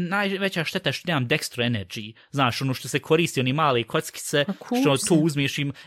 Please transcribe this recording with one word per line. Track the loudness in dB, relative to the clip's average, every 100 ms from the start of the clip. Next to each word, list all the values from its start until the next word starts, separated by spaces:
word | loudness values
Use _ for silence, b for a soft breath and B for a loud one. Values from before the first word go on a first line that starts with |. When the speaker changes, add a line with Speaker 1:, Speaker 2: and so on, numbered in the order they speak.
| -2
Speaker 1:
najveća | -2 -2 -2 -2 -2
šteta | -4 -2 -4
je |
što | -4 -2
nemam | 0 0
Dextro | -2 -2 -2 0
Energy, | 0 -4 -12 -12 -16 b
znaš, | 0 0 0
ono | -2
što | -4 -4
se | -2
koristi, | 2 4 4 0
oni | 0
male | 2 2 2
kockice, | 2 -2 -4 -8 -2 0 0
Speaker 2:
A |
Speaker 1:
što | -4 -2 2
to | 4
Speaker 2:
kup | 2
se. | 4
Speaker 1:
uzmiješ | 4 4 2 -2 -2
im, | -4 B